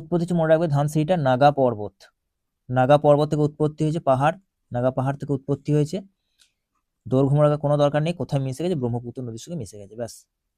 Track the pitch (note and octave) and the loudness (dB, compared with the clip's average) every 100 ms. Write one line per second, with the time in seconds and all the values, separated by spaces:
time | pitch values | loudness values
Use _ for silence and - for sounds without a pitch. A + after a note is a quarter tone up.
0 | D#3+ F3 E3+ F3 D#3+ D#3+ E3+ C#3+ D3 D#3 | 0 -2 0 0 2 2 2 0 0 0
1 | D3+ F#3 C3+ B2+ C#3+ C#3 B2+ G#2+ G#2 - | 0 0 0 4 4 4 0 -2 -8 -14
2 | - _ _ _ _ _ - B2+ C3 D3 | -20 _ _ _ _ _ -4 0 4 6
3 | D3+ D3 D3+ D3+ D3 D3+ D3+ D3+ D#3 E3 | 6 4 2 0 0 0 -4 -2 -2 -2
4 | C#3+ B2+ D3 E3+ _ _ _ B2 B2+ C3 | 0 2 0 -2 _ _ _ -4 -2 -2
5 | C3 C#3 C3+ C#3 - C#3 - D3+ D3+ F#3+ | -4 -4 -4 -6 -4 -6 0 0 0 -4
6 | G3 _ _ _ _ _ _ _ _ _ | -12 _ _ _ _ _ _ _ _ _
7 | - C3 C#3 C#3+ D3 D3 C#3+ D3 C#3+ D3 | -4 0 2 2 2 2 -2 0 0 0
8 | D3+ F3 B2 C#3 C3+ B2+ E3+ D#3+ B2 A#2+ | -4 -4 -4 -4 -4 -6 -4 -4 -4 -6
9 | A#2+ B2+ B2 A2+ - E3+ G#2+ G#2 G2 A2 | -8 -12 -12 -12 -12 -12 -12 -16 -18 -12
10 | A2+ - _ _ _ | -12 -14 _ _ _